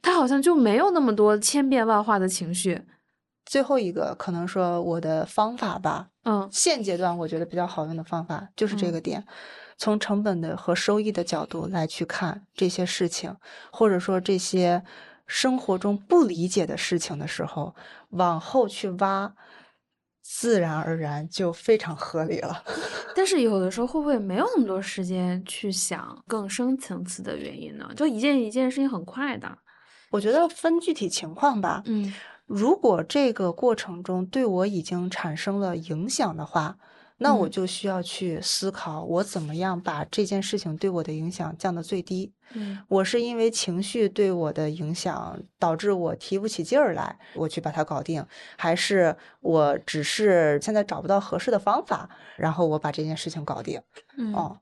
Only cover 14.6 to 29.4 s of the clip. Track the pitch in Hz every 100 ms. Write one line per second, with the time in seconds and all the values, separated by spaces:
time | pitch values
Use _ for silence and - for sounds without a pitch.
14.6 | 175 180 - - - - - - 262 254
15.6 | - 185 208 202 - 349 240 165 180 196
16.6 | 160 - - 175 - 147 151 - 156 -
17.6 | 170 - - - _ 180 180 165 - 269
18.6 | 208 - 202 180 196 196 208 - - -
19.6 | _ _ _ _ _ _ - - 233 208
20.6 | 165 156 160 165 147 147 160 - 180 170
21.6 | - 220 170 156 - 160 160 - - 175
22.6 | - - - - - - 381 359 233 196
23.6 | 185 220 247 320 294 254 196 185 415 427
24.6 | 220 190 190 - 180 185 180 180 185 -
25.6 | 202 185 - 165 - - - 220 196 196
26.6 | 247 262 - 175 180 - 190 151 - -
27.6 | 151 143 139 226 302 220 277 277 214 240
28.6 | 262 269 277 208 180 254 277 240